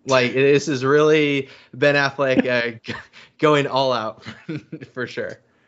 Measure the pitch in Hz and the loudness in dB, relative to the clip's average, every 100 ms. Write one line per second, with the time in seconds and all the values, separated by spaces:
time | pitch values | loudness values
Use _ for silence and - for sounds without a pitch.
0 | 135 131 123 131 139 143 143 131 131 147 | 0 2 2 2 2 2 0 -2 0 2
1 | 151 156 147 143 135 - _ 127 143 143 | 4 2 2 -2 -6 -14 _ 0 2 2
2 | 139 139 139 131 127 123 117 113 - - | 0 -2 0 0 0 0 -2 -8 -12 -14
3 | - - - - 151 147 139 127 135 120 | -16 -20 -20 -2 2 2 2 -2 -2 -2
4 | 110 - 113 110 - 151 - 160 127 - | -6 -10 -16 -16 -12 -14 -14 -18 -14 -12
5 | 120 - 98 - _ _ | -10 -10 -10 -12 _ _